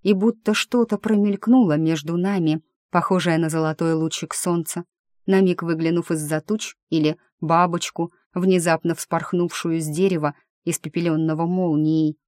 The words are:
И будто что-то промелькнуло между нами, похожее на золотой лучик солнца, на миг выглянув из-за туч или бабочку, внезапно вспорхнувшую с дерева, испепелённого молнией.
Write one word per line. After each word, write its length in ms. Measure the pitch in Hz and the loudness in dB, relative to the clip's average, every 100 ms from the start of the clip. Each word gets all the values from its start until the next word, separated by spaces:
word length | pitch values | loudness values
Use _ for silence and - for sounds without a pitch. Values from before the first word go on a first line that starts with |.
И 100 | 190 | 2
будто 400 | 196 220 233 - | 4 2 0 -2
что-то 460 | 208 - 247 233 208 | -2 0 0 0 -2
промелькнуло 800 | 220 214 208 196 - 254 202 151 | 0 2 2 0 4 4 4 2
между 400 | 160 160 147 170 | 0 -2 -2 -2
нами, 420 | 190 196 160 156 _ _ _ | 0 0 0 -2 _ _ _
похожее 480 | 180 - 185 175 160 | -2 0 0 0 0
на 100 | 160 | 0
золотой 460 | 160 160 151 165 | 0 -2 -2 -2
лучик 400 | 160 160 - 160 | 0 -2 -6 -8
солнца, 500 | - 190 170 160 175 170 _ _ _ - | -6 -2 -2 -4 -10 -12 _ _ _ 0
на 140 | 190 | 4
миг 220 | 190 175 | 4 2
выглянув 480 | 170 160 165 170 165 | -2 -2 0 0 -2
из-за 300 | 160 151 156 | -4 -2 -6
туч 340 | - 220 - - _ | -4 -6 -6 -16 _
или 260 | 165 151 156 _ _ | 0 0 -2 _ _
бабочку, 720 | 156 165 180 175 - - 170 _ _ | 0 2 2 0 -6 -6 -8 _ _
внезапно 600 | 180 185 185 165 160 170 | -2 2 2 2 0 0
вспорхнувшую 840 | 165 - 165 160 175 175 - 175 165 | -4 -4 -6 -2 -2 -2 -4 -4 -4
с 60 | 156 | -4
дерева, 480 | 151 190 175 151 - _ _ | 0 0 0 -4 -6 _ _
испепелённого 840 | - 165 156 170 170 156 160 156 170 | -8 -6 -6 -2 0 0 0 -2 -2
молнией. 720 | 180 180 151 156 160 156 156 | -2 0 0 2 2 0 -4